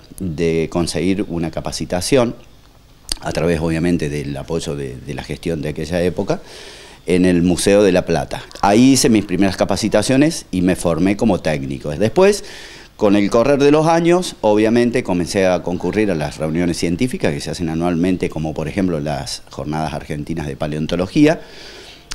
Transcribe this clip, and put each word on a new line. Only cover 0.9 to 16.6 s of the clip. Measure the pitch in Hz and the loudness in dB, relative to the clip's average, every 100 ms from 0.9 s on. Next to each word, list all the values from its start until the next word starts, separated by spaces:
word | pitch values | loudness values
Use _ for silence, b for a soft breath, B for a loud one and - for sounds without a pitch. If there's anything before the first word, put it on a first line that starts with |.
| 82 87 95 - | -2 0 -2 -4
una | 85 82 | -4 -4
capacitación | 85 87 - 80 90 - 135 120 - - - - - - - - - | -6 -8 -8 -4 -4 2 2 2 -2 -16 -20 -20 -20 -20 -14 -8 -6
a | 82 | -4
través, | 82 82 80 | -2 0 0
obviamente, | 82 80 87 85 76 | 0 0 0 0 -2
del | 73 69 69 | -6 -6 -8
apoyo | 67 82 82 73 | -6 -6 -6 -8
de, | 67 62 | -8 -10
de | 64 | -12
la | 65 | -10
gestión | - 78 85 82 | -10 -8 -4 -4
de | 73 | -6
aquella | 76 78 87 | -6 -4 -2
época | 90 80 101 - B B B B B B - | -2 -2 -4 -4 B B B B B B 0
en | 90 92 | 2 4
el | 87 | 4
Museo | 90 85 101 101 | 2 2 4 6
de | 101 | 6
La | 90 - | 4 2
Plata. | 80 65 80 - - | -2 -4 -10 -12 -2
Ahí | 101 110 127 | 4 6 6
hice | 131 143 | 6 4
mis | 107 85 | 2 2
primeras | 87 98 90 | 0 0 0
capacitaciones | 101 98 104 107 104 131 151 170 - | 0 0 0 0 2 2 2 0 -6
y | 92 | 0
me | 90 85 | 0 2
formé | 87 80 92 101 | 0 2 0 2
como | 117 87 | 2 0
técnico. | 80 76 67 67 76 | 0 -4 -4 -8 -6
Después, | 76 110 - 190 208 - B B B B - | -2 0 4 4 2 -4 B B B B 0
con | 104 101 | 4 4
el | 98 | 4
correr | 117 120 139 | 2 4 4
de | 143 | 4
los | 151 156 | 4 4
años, | 170 170 175 180 - | 2 4 2 0 -2
obviamente, | 107 107 110 117 120 123 | 2 4 4 4 2 0
comencé | - 90 80 101 92 | -2 -2 0 2 2
a | 90 | 2
concurrir | 82 87 90 95 107 | -2 -4 -2 0 0
a | 82 | 0
las | 73 - | -4 -4
reuniones | 80 80 | -4 0